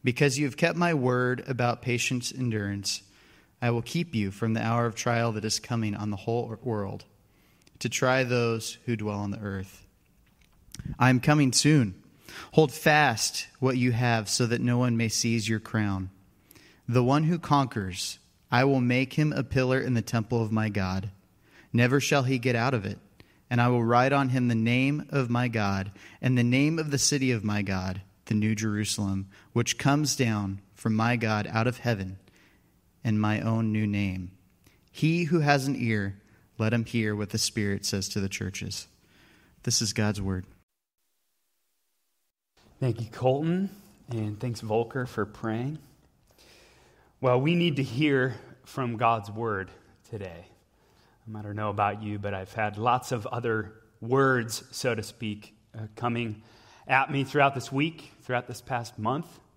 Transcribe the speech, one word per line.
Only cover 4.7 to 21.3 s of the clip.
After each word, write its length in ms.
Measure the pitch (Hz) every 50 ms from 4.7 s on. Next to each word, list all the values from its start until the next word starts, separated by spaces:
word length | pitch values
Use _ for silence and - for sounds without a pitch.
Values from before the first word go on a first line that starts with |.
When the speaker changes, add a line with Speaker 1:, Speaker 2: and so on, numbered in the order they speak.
| 117 117 120
Speaker 1:
of 100 | 117 110
trial 360 | - - 123 120 117 117 117 110
that 120 | 107 101
is 160 | 110 - -
coming 340 | - - 123 117 110 107 104
on 160 | 101 104 104
the 60 | 104
whole 420 | 101 - - 117 120 120 113 113 107 -
world, 420 | 127 113 104 101 95 - 98 - _ _ _ _ _ _ _ _ _ _ _ _ _ _ -
to 80 | - 123
try 360 | - - - 127 127 131 131
those 540 | 120 123 120 120 117 113 113 - - - - _
who 100 | - 120
dwell 240 | 107 107 107 104 101
on 100 | 101 101
the 100 | 101 107
earth. 460 | 107 104 98 95 95 - - - - _ _ _ _ _ _ _ _ _ _ _ _ _ _ _ _ - - - - - - -
I 120 | 120 127
am 100 | 127 123
coming 320 | - - 151 151 143 131 120
soon. 420 | - - 147 156 147 123 101 92 - - - _ _ _ - - - - - -
Hold 200 | - 156 135 -
fast 760 | - - 160 151 151 151 135 117 104 - - - - - - _ _
what 160 | 123 131 127
you 160 | 127 123 127 117
have 360 | 113 123 120 117 113 107 -
so 180 | - - 123
that 160 | 113 117 120 -
no 160 | 123 120 120
one 180 | 123 123 120
may 140 | 113 117 110
seize 380 | - - - 120 113 117 104 107
your 120 | 113 107
crown. 500 | - - - 110 107 101 98 95 95 92 - - _ _ _ _ _ _ - - - - - _ _ -
The 160 | 117 123 123
one 200 | 123 135 147 160
who 140 | 156 180 165
conquers, 800 | - - 147 143 135 120 - 117 98 95 90 95 - - - - _ _ _ _ _ _
I 140 | - 120 131
will 160 | 139 139 131
make 320 | 123 120 123 127 135 131 -
him 200 | - 151 151 147
a 120 | - 131
pillar 340 | - - 139 131 127 131 131
in 160 | - 131 127
the 80 | 113 104
temple 400 | - - 117 107 - 123 117 113
of 80 | 107
my 180 | 110 110 107 107
God. 420 | 101 104 95 92 92 95 95 104 - _ _ _